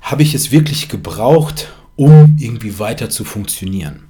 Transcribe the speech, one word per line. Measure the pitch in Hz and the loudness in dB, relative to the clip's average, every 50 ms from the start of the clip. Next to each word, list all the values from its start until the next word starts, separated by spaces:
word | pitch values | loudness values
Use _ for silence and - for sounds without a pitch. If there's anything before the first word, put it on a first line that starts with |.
| _ | _
habe | - 143 139 151 | -8 -2 0 0
ich | 151 143 | 0 0
es | - - - 123 | -4 -6 0 2
wirklich | 156 151 151 143 - - - | 0 2 2 -4 -8 -8 -8
gebraucht, | - 98 - - 85 85 110 127 151 165 151 151 - - - - - - _ _ _ | -10 -12 -10 -12 -8 -4 0 2 2 2 0 -2 -8 -12 -14 -14 -16 -20 _ _ _
um | - 139 143 156 156 151 151 151 151 | 0 4 8 8 10 10 8 6 2
irgendwie | 127 113 117 113 107 104 98 95 | -2 -6 -8 -8 -10 -12 -10 -8
weiter | 107 104 117 - 123 107 | -6 -6 -6 -6 -8 -10
zu | - - 107 | -8 -10 -10
funktionieren. | - - 104 101 - - - - 92 95 95 82 76 73 73 - - | -10 -10 -12 -10 -10 -10 -10 -8 -8 -6 -6 -8 -8 -12 -14 -20 -20